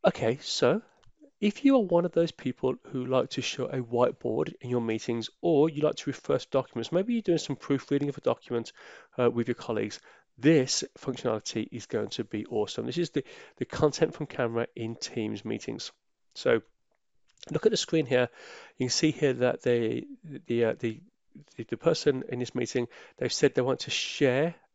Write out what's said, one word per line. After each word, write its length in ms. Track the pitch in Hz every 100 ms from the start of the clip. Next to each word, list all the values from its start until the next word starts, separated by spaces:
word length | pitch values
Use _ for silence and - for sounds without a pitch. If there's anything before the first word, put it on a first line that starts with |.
Okay, 360 | 190 - 113 127
so 400 | - - 123 190 - _ - _ - _
if 240 | 208 -
you 120 | 277 269
are 80 |
one 220 | 190 170 175
of 60 |
those 200 | 165 170
people 440 | - 131 - 131 127 -
who 200 | 139 123
like 240 | 131 127
to 100 | -
show 220 | 120 - 127
a 160 | 131
whiteboard 720 | 117 120 123 - 123 113 - -
in 100 | 123
your 100 | 123
meetings, 480 | 113 110 - 117 113 _
or 280 | - 135 160
you 140 | 147
like 120 | 151 -
to 120 | -
refer 300 | 135 - 135
to 80 | -
documents, 420 | 139 - 117 113
maybe 220 | 170 208
you're 80 | 233
doing 160 | 208 165
some 180 | - 135
proofreading 540 | - 139 - 143 143
of 80 | 139
a 40 |
document, 500 | - 120 - 120 117 - - - - -
uh, 100 | 123
with 180 | 117 117
your 80 | 120
colleagues, 440 | - 110 107 - - - _ -
this 440 | 135 160 127 - - -
functionality 720 | - 120 123 110 - 113 107
is 140 | 123 -
going 240 | 113 104
to 140 | -
be 240 | 107 104 -
awesome. 400 | 113 104 - 117
This 100 | 165
is 140 | 165
the, 120 | 143 - - - _
the 80 | -
content 500 | - 151 - 165 -
from 100 | 147
camera 400 | - 120 117 117 -
in 200 | 113 117
Teams 500 | - - 107 107 110
meetings. 460 | 110 - 110 - _ _ _ _
So 300 | - 131 117 - _ _ _ _ _ _ _ -
look 160 | 156 -
at 40 |
the 60 | 139
screen 300 | - 160 131
here. 200 | 127 123 - - - - _
You 60 | 127
can 40 |
see 220 | - 156
here 220 | - 143
that 280 | 123 123 123
they, 440 | - 120 113 120 285 277 160 143 -
the, 180 | 117 113
uh, 80 | -
the, 200 | 120 110 190 _ _ - - -
the, 60 | 117
the 120 | 120
person 460 | 165 165 151 131 -
in 100 | 123
this 160 | 123 127
meeting, 320 | 120 131 120 - - -
they've 140 | 127
said 220 | - 143
they 80 | -
want 200 | 127 127
to 100 | -
share 640 | - - - 139 127 165 - _